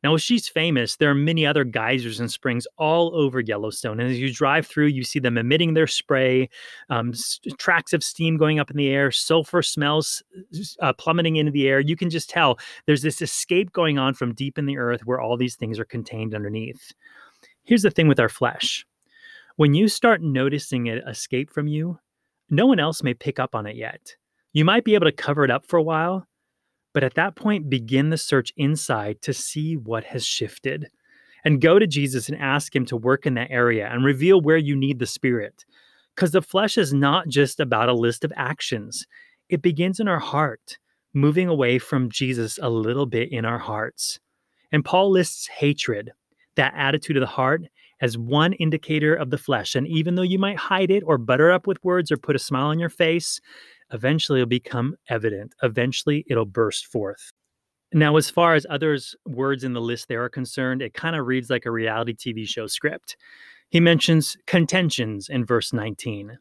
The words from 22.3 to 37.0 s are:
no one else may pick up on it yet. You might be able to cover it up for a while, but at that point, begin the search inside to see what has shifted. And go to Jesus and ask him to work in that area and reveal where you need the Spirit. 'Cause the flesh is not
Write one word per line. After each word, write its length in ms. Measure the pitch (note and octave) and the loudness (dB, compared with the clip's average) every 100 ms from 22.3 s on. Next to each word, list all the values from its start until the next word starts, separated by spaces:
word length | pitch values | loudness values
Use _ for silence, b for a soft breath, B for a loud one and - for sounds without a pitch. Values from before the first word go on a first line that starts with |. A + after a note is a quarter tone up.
| _ _ | _ _
no 160 | D3 A#3+ | 4 4
one 140 | C4 | 4
else 240 | D3 D#3 | 2 -2
may 100 | C#3 | -4
pick 240 | A#2+ - - | -4 -6 -4
up 160 | B2 | -4
on 140 | A2+ G#2 | -4 -8
it 80 | A2 | -10
yet. 400 | A2+ - - - _ _ _ | -12 -14 -20 -20 _ _ _
You 100 | D3+ | 2
might 220 | D#3 A3 A#3+ | 4 4 4
be 100 | G#3 | 4
able 120 | E3 | 4
to 40 | |
cover 320 | - - D3 | 2 -4 0
it 80 | C#3 | 2
up 140 | B2 _ | 2 _
for 100 | F3 | 0
a 80 | |
while, 420 | D#3 D#3+ E3 F#3+ - _ _ _ _ _ _ | 2 0 0 -4 -8 _ _ _ _ _ _
but 120 | - | -2
at 100 | C3+ | 0
that 220 | - F3+ - | 0 -2 0
point, 340 | G#3+ G#3 D3+ | -2 0 0
begin 400 | C3 A2+ C3 D3 | -2 0 2 2
the 80 | D#3+ | 0
search 340 | - C#3 B2 - | 0 0 0 -2
inside 640 | C#3 D#3+ - A#2 G#2 G#2+ | 0 0 -2 -2 -2 -6
to 100 | - | -6
see 460 | B2+ - D3+ D3+ D#3+ | -6 -6 -6 -4 -4
what 280 | A2 A2+ A2 | -4 -8 -6
has 200 | C3 - | -8 -6
shifted. 640 | - A2 - C3+ D3 D3+ b b b b b - | -4 -6 -6 -8 -8 -10 b b b b b 2
And 160 | D3 | 4
go 160 | D#3+ F#3 | 6 6
to 80 | G#3 | 6
Jesus 440 | C#3+ C#3 C3 A2+ | 0 -2 -2 -6
and 80 | D3 | -6
ask 360 | C#3 C#3+ - C#3 | 0 -2 0 -4
him 80 | B2 | -2
to 100 | A#2+ | -2
work 300 | A#2 C3+ D3+ | 2 2 2
in 80 | B2 | -2
that 160 | B2 | -2
area 360 | B2+ A#2+ A2+ G#2 | 2 2 2 -2
and 160 | A#2+ | 0
reveal 380 | C3 C3+ D#3+ F#3+ | 2 2 6 6
where 160 | D3+ D#3+ | 6 2
you 180 | D3 C#3 | 4 0
need 220 | C3+ C3 | 0 -2
the 80 | A#2+ | -4
Spirit. 600 | - C3 A#2+ G#2 _ _ b b b b - | -2 -2 0 -4 _ _ b b b b -2
'Cause 160 | F#3 | 2
the 100 | F3 | 2
flesh 380 | - F#3+ G#3 - | 0 0 0 0
is 120 | E3 | 2
not 360 | C#3 | 2